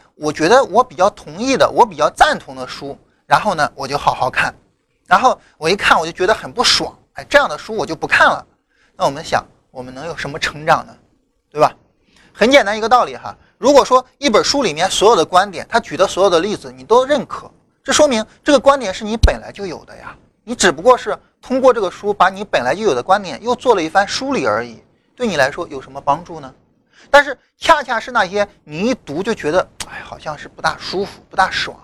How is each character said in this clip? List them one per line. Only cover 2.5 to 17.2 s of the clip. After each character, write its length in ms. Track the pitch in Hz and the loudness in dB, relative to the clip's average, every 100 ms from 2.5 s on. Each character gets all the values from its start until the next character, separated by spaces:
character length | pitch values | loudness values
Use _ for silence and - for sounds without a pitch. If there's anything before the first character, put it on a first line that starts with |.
| 131 | -12
的 100 | 127 | -12
书， 300 | - 139 131 _ _ - | -12 -14 -14 _ _ 0
然 120 | 151 | 0
后 160 | 214 | 0
呢， 160 | 160 143 | -2 -2
我 120 | 135 135 | -4 -6
就 120 | 143 | -2
好 160 | - | -2
好 160 | 127 127 | -2 -2
看， 240 | 127 123 - _ _ _ _ - | -2 -4 -6 _ _ _ _ 0
然 140 | 196 | 2
后 180 | 247 196 _ - | 2 0 _ -6
我 100 | 156 | -2
一 80 | 202 | 0
看 220 | - 262 | 2 2
我 80 | 165 | 0
就 60 | |
觉 140 | 170 185 | -2 0
得 60 | |
很 180 | 214 160 | 0 -4
不 120 | 226 | -2
爽， 320 | 233 - 160 - _ | 0 0 -2 -12 _
哎， 100 | - 135 | -18 2
这 100 | 285 | 2
样 100 | 226 | 2
的 100 | - | -4
书 180 | - 220 | -8 -6
我 80 | |
就 100 | 139 | -6
不 120 | 160 - | -6 -2
看 200 | - 285 | 2 2
了， 200 | 139 - _ _ _ _ - | 0 -8 _ _ _ _ -4
那 80 | |
我 60 | 170 | -4
们 120 | 139 | -4
想， 200 | - 127 - _ _ | -4 -4 -4 _ _
我 120 | 127 | -18
们 120 | 127 | -16
能 120 | 131 165 | -14 -12
有 100 | 143 | -10
什 120 | 147 | -10
么 100 | 156 | -6
成 260 | - 147 | -8 -6
长 220 | 156 135 - | -2 -2 -2
呢？ 100 | - _ _ _ _ _ | -20 _ _ _ _ _
对 100 | 147 | 0
吧？ 140 | 147 - _ _ _ _ _ | 0 0 _ _ _ _ _
很 160 | - 220 | 0 4
简 140 | 277 | 4
单 120 | 202 214 | 4 -2
一 40 | |
个 80 | 220 | 2
道 160 | 247 | 2
理 100 | 165 117 | 2 -6
哈， 200 | 107 - _ - | -14 -16 _ -2
如 140 | 226 | 4
果 120 | 285 | 6
说 200 | - 254 - - | 6 4 2 -4
一 120 | 277 | 2
本 120 | 208 | 2
书 200 | - 285 | 2 0
里 100 | 214 | -2
面 180 | 151 185 | -2 -2
所 200 | - 208 | 4 4
有 60 | 208 | 4
的 80 | |
观 260 | 151 180 202 | 4 2 0
点， 160 | 156 - | -4 -4
他 100 | 226 | -4
举 160 | - 147 | -2 -2
的 100 | 185 | 0
所 180 | 175 | 2
有 60 | 196 | 2
的 100 | 165 | 2
例 160 | 208 185 | 0 -6
子 160 | 135 | -10
你 100 | 127 | -10
都 200 | 131 240 | 0 2
认 200 | 262 285 | 2 -2